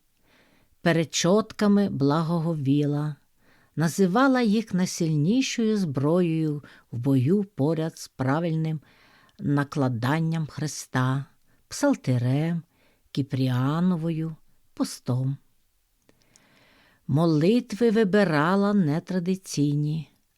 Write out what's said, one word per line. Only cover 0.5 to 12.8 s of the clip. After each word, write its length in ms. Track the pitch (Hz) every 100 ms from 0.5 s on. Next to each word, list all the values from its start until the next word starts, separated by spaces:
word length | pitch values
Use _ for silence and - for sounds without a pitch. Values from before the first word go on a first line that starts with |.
| _ _ _
Перед 340 | 170 165 160 -
чотками 720 | 170 208 214 - 208 202 196
благоговіла – 1300 | 131 139 156 160 170 160 160 135 147 143 147 151 143 _ _ _ _ _ -
Називала 680 | 160 - 190 220 277 254
їх 320 | 233 220 220
найсильнішою 1040 | 180 180 - 165 156 156 247 269 - 220 214
зброєю 840 | 175 127 143 180 175 160 156 147 - - _
в 60 | 117
бою 460 | 135 135 127 208
поряд 540 | 196 - 143 156 160 -
з 100 | -
правильним 720 | - 131 151 175 160 160 156 - _ _ _ _ -
накладанням 1080 | 143 143 143 151 131 117 123 156 160 165 147
хреста, 800 | - 151 - - 131 127 135 135 _ _ _ _
псалтирем, 920 | - 285 254 - 123 123 139 165 170 - _